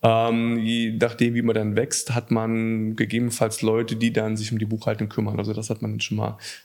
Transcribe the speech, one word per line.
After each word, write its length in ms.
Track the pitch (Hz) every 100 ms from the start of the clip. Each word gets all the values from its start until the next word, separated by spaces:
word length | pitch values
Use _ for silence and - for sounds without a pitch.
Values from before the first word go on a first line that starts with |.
| 117
Ähm, 540 | 113 117 117 117 117
je 380 | 110 117 113 113
nachdem, 340 | 117 - 120 117
wie 60 |
man 140 | 117 110
dann 220 | 107 104
wächst, 360 | 135 - -
hat 160 | 120 117
man 680 | 117 113 113 113 113 110 110
gegebenenfalls 640 | 110 110 120 117 113 107
Leute, 340 | 110 110 113 113
die 160 | 117
dann 240 | - 110 107
sich 160 | 110
um 80 | 113
die 60 | 107
Buchhaltung 420 | 110 - 110 107
kümmern. 320 | - 107 104
Also 140 | 104
das 160 | 104 113
hat 120 | 110
man 200 | 107 107
schon 160 | - 104
mal, 200 | 107 110 - -